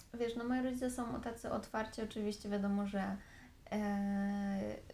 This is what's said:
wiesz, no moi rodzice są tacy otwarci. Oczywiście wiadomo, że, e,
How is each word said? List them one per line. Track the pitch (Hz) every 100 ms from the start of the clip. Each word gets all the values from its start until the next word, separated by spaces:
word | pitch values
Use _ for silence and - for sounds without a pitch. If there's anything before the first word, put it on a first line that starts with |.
| -
wiesz, | 233 233 233
no |
moi | 240 254
rodzice | 254 254 254
są | 247 233 226
tacy | 233 226 -
otwarci. | 208 - 220 220 -
Oczywiście | 220 220 208 208 208
wiadomo, | 202 202 202 202
że, | 202 190 196 - - - - -
e, | 214 208 202 202 196 202 202 202 196 208 214 -